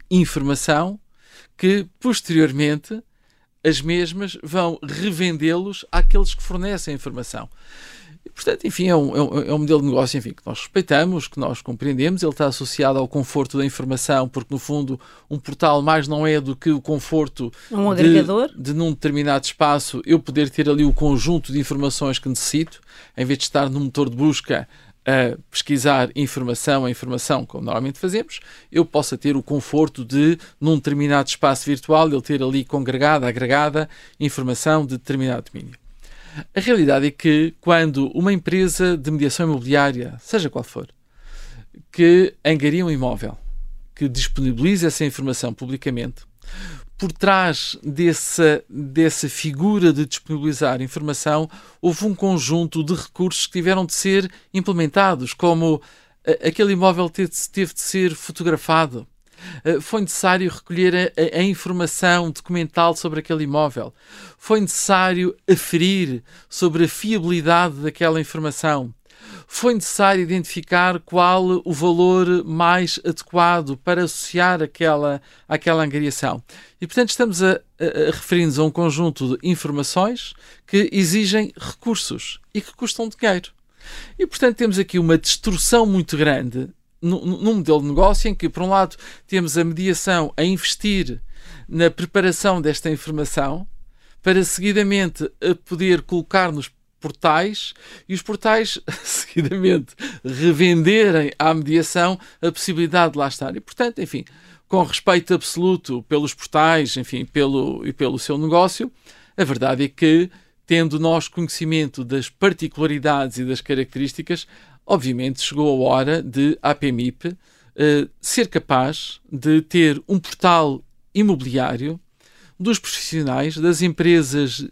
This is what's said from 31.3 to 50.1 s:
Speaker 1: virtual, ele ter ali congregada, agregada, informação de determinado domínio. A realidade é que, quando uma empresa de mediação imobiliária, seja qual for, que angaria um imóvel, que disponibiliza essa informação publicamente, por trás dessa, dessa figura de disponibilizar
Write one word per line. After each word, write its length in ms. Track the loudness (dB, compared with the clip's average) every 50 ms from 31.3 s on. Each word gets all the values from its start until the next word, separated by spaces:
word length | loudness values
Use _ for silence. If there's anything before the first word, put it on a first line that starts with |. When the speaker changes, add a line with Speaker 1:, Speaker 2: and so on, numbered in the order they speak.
| -2 0 2 2 2 0 -2
Speaker 1:
virtual, 400 | -4 -4 -4 0 2 4 4 4 4
ele 140 | 2 -2
ter 180 | -2 -2 -2 -2
ali 240 | -2 0 -2 -2 -4
congregada, 640 | -2 -4 -4 -2 -2 -2 2 2 4 4 2 2
agregada, 600 | -2 -2 -2 0 2 2 2 2 0 0 -2 -4 -6 -10 -20 -20 -20 _ -4
informação 640 | -4 -4 -2 -2 -2 -2 -2 0 2 2 2 2 0
de 100 | -2 -6
determinado 540 | -8 -6 -6 -4 -2 -2 -2 -4 -6 -8 -12
domínio. 240 | -16 -16 -16 -16 -20 -20 _ -20 -20 -20 -20 -20 -20 -20 -20 -18 -16 -16 -14 -8 -6
A 60 | -4
realidade 480 | 2 2 4 4 4 4 4 2 2 0
é 20 |
que, 420 | -2 0 2 2 4 4 2 0 -4 _
quando 460 | 0 2 4 4 4 2 0 0 -2 -2
uma 200 | 0 0 0 2
empresa 640 | 0 0 -2 -2 0 2 2 0 0 0 0 0 0
de 140 | 0 -2 -4
mediação 360 | -2 0 0 -2 0 0 0 0
imobiliária, 640 | 0 -2 0 2 4 4 4 4 0 -4 -8 -10 -12 -16
seja 280 | -10 -4 -2 -2 -2 -2
qual 140 | -6 -8 -10
for, 240 | -10 -12 -14 -14 -14 _ _ _ _ _ -20 -20 -18 -16 -16 -16 -16 -18 -20 -20 -20 -20 -20 -20 _
que 420 | 2 6 6 8 8 8 6 4 0 -2 0
angaria 420 | 0 0 2 2 0 0 0 0
um 40 | 0
imóvel, 460 | -2 0 -2 -2 -4 -4 -8 -10 -12 -10 -10 -10 -8 -8 -8 -10 -12 -14 -18 -16 -8
que 140 | -4 -4 -2
disponibiliza 760 | -2 -2 -2 -2 -2 0 0 0 0 2 2 2 2 2 0
essa 180 | -2 0 0 -4
informação 480 | -4 -4 -4 -6 -4 -4 -4 -4 -6
publicamente, 680 | -6 -8 -8 -8 -8 -6 -6 -6 -6 -4 -6 -8 -10 -14 -20 _ _ _ -18 -16 -14 -12 -12 -14 -14 -16 -18 -16 -10
por 140 | -6 -6 -6
trás 640 | -4 0 2 2 4 4 2 0 -2 -4 -6 -10 -10 -10
dessa, 800 | -10 -8 -2 0 2 2 2 0 -4 -4 0 4 4 4 4 2 -2 -10
dessa 580 | -12 -10 -10 -4 0 2 2 2 2 -2 -6 -6
figura 640 | -6 -6 -6 -6 -4 -2 0 0 2 4 4 4
de 140 | 4 4 -2
disponibilizar 720 | -4